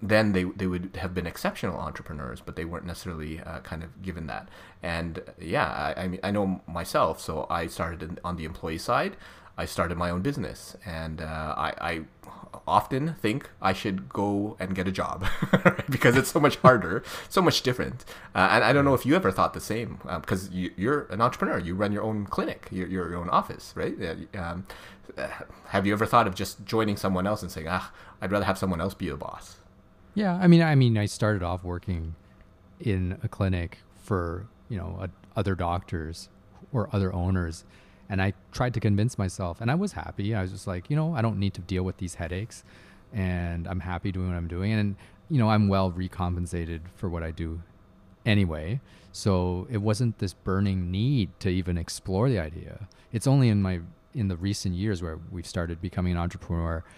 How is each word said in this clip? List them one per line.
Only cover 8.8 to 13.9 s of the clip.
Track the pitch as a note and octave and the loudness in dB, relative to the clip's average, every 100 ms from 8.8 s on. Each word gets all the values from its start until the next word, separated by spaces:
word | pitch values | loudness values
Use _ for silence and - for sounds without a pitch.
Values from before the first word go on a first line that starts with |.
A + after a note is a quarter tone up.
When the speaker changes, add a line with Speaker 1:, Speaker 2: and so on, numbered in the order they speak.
| - B2+ F#3+ - - - - - | 0 0 0 -4 -18 -20 -16 -8
Speaker 1:
I | F2 | -6
started | - E2+ E2+ | -2 -2 0
my | F2 | -2
own | F2+ | 0
business, | C3 C#3 D2 - - - F#2 | -2 -2 -6 -8 -16 -16 -10
and, | D#2+ D#2+ D#2 | -8 -8 -8
uh, | D#2 D#2 D#2 C2 | -8 -6 -6 -4
I, | D#2 - | -4 -4
I | E2+ E2 - _ - - - - - | -4 -4 -8 _ -20 -18 -16 -10 -2
often | F#2+ - C3+ D#3+ | 0 0 -4 -4
think | D#3 G#2+ C3+ - - | -2 -2 -2 -6 -4
I | F#2 | -2
should | F#2+ A2 | 0 -2